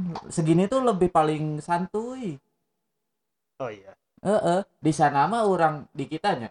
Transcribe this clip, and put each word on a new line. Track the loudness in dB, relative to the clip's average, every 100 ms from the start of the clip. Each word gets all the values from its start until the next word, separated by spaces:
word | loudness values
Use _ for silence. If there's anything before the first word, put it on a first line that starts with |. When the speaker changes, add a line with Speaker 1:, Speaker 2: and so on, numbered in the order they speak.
| -6 -6 -6
Speaker 1:
Segini | -2 2 4 4
tuh | 2
lebih | 2 2 2
paling | 4 2 0 -2 -4
santuy. | -2 -2 -2 -6 -6 -8 -8 -10 _ _ _ _ _ _ _ _ _ _ _ -10
Speaker 2:
Oh, | -10
iya. | -10 -18 -20 _ _
Speaker 1:
Heeh, | -2 0 2 0 -2 _
di | -2
sana | 2 2 2 2
mah | 2
orang, | 2 2 2 0 -8
di | -10 -8
kitanya, | -4 -2 -2 -6